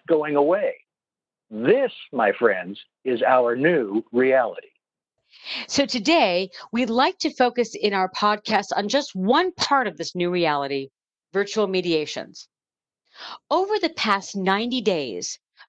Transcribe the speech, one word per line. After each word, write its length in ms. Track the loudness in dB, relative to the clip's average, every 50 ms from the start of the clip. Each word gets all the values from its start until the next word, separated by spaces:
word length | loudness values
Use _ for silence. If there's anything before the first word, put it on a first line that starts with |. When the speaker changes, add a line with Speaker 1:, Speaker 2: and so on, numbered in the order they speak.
| _
Speaker 1:
going 280 | 0 0 0 2 0 2
away. 380 | 2 4 4 2 2 0 -4 -4 -6 _ _ _ _ _ _ _ _ _ _ _ _ _ _
This, 400 | -10 -2 2 4 4 4 2 0 -4 -10 -16 -8
my 200 | -2 0 0 0
friends, 480 | 2 2 2 2 2 0 -4 -10 -12 -14 -16 _ _ _ _
is 180 | -4 -2 0
our 340 | 2 4 4 4 4 2 2
new 480 | 2 2 2 2 2 0 0 -2 -4 -4 -2
reality. 580 | 0 2 4 4 4 2 2 0 -6 -10 -16 _ _ _ _ _ _ _ _ _ _ _ _ _ _ -20 -14 -12 -12 -12 -10
Speaker 2:
So 180 | -4 0 0 0
today, 640 | 0 -2 -2 2 4 4 4 4 4 2 0 -2 -4 -8 -16 -14 -6
we'd 180 | -2 -2 0 0
like 300 | 2 2 2 2 0 -2
to 100 | -4 -4 0
focus 400 | 2 0 2 2 0 -2 -2 -2
in 180 | -2 -2 0 0
our 160 | 0 -2 -2
podcast 640 | -2 0 0 0 0 0 -2 -2 -2 0 0 -2 -4
on 140 | -4 -2 0
just 260 | -2 -2 -2 -4 -6
one 360 | -4 0 2 2 2 2 0
part 340 | -2 -4 -2 0 2 2 2
of 120 | -2 -4
this 180 | -6 -10 -8 -4
new 160 | -2 -2 0
reality, 580 | 0 0 0 0 0 0 -2 -4 -4 -6 -6 -8 _ _ _ _ _ _ _ _
virtual 360 | -4 -4 -2 -2 -2 -2 -2
mediations. 800 | 0 0 -2 0 0 0 -2 -2 -4 -8 -10 -12 -12 -16 -20 -20 _ _ _ _ _ _ _ _ _ _ _ _ _ _ -18 -16 -16 -16 -18 _ _
Over 260 | 0 0 0 0 0
the 160 | -2 -2 -4 -4
past 400 | -4 -2 0 0 -2 -2 -6 -8
ninety 460 | -4 0 0 0 0 -2 -2 -4 -2
days, 560 | 0 0 -2 0 -4 -6 -8 -8 -8 -10 -12 -14 _ _ _ _ -10